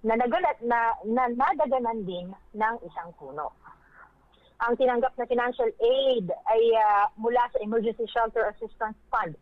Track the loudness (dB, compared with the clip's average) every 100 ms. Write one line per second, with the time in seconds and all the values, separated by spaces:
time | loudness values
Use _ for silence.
0 | 2 2 2 2 0 -2 0 2 2 -2
1 | -2 0 0 2 0 2 2 0 0 -4
2 | -6 -8 -10 -16 -16 -4 -2 -2 -10 -14
3 | -14 -16 -14 -10 -10 _ -20 -20 _ -20
4 | -20 _ _ _ _ _ -2 2 2 2
5 | 0 -2 -2 0 0 0 -4 0 2 2
6 | 2 0 -2 -6 0 4 4 4 4 4
7 | 2 -2 0 2 2 -2 -2 -2 -2 -4
8 | -4 -2 0 0 -2 -4 -14 -8 -8 -8
9 | _ -4 -4 -8